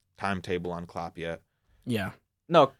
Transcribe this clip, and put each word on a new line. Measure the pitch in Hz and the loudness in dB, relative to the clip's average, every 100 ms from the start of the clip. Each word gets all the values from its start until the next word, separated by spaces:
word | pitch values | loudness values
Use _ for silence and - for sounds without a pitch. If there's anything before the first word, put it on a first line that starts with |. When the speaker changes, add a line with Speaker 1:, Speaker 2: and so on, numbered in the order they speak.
| _ - | _ -6
Speaker 1:
timetable | 95 95 95 90 87 | -4 -2 -2 -4 -4
on | 87 87 | -6 -8
Klopp | 87 85 85 | -8 -10 -8
yet. | 82 82 _ _ _ _ - | -8 -8 _ _ _ _ -4
Speaker 2:
Yeah. | 113 92 - _ _ - | -4 -4 -10 _ _ 2
Speaker 3:
No, | 165 139 - | 6 6 2